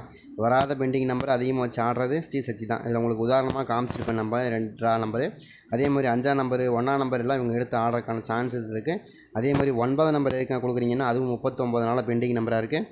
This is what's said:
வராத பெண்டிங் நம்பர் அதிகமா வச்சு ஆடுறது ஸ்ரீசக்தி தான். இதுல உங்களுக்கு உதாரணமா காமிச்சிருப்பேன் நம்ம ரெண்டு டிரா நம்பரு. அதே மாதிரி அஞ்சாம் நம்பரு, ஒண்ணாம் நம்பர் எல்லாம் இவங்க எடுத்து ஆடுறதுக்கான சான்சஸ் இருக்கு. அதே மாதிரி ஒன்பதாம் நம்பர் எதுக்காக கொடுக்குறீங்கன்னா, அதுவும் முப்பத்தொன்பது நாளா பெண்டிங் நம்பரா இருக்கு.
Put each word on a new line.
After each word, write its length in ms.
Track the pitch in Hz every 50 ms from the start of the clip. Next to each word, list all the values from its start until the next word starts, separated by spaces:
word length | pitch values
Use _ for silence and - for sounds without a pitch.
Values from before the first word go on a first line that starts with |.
| 117 - - - - - -
வராத 380 | 107 110 117 127 131 139 139 147
பெண்டிங் 320 | 135 135 131 131 135 131
நம்பர் 240 | 127 127 127 135 139
அதிகமா 300 | 131 120 127 131 131 131
வச்சு 200 | 123 120 123 123
ஆடுறது 360 | 113 117 120 120 127 127 147 165
ஸ்ரீசக்தி 460 | 160 - - 139 120 123 110 104 113
தான். 140 | 107 113 117
இதுல 180 | - 120 117 117
உங்களுக்கு 260 | 117 117 113 110 113
உதாரணமா 380 | 120 127 135 131 131 135 135 131
காமிச்சிருப்பேன் 540 | 113 117 120 123 117 - 123 117 117 113 110
நம்ம 220 | 110 107 113 120 127
ரெண்டு 240 | 123 113 113 113 107 110
டிரா 200 | - 117 113 113
நம்பரு. 300 | 113 113 110 107 117 143 202 - - - - - - - -
அதே 160 | 120 120 139
மாதிரி 220 | 143 139 139 135 123
அஞ்சாம் 300 | 117 123 123 139 139 139
நம்பரு, 260 | 131 123 127 123 127 123 120
ஒண்ணாம் 280 | 120 120 135 139 139
நம்பர் 200 | 135 127 127 123
எல்லாம் 180 | 117 127 135 131
இவங்க 160 | 123 117 113
எடுத்து 220 | 120 123 120 131
ஆடுறதுக்கான 460 | 117 113 117 117 120 113 - 113 110 104
சான்சஸ் 460 | - 113 117 123 123 120 123 110 110
இருக்கு. 240 | 110 110 104 151 175 220 - - - - - - -
அதே 160 | 107 120 143
மாதிரி 220 | 143 139 139 139 127
ஒன்பதாம் 400 | 117 117 127 135 147 156 156 151
நம்பர் 200 | 147 139 135 127
எதுக்காக 240 | 131 131 123 131 123
கொடுக்குறீங்கன்னா, 460 | 110 123 120 123 120 120 120 131 135
அதுவும் 240 | 120 117 127 131 127
முப்பத்தொன்பது 540 | 120 113 - 131 120 - 127 120 117 120 117
நாளா 180 | 113 120 131 110
பெண்டிங் 340 | 120 117 120 127 123 120
நம்பரா 220 | 117 113 113 113 113
இருக்கு. 220 | 110 110 151 160 214 -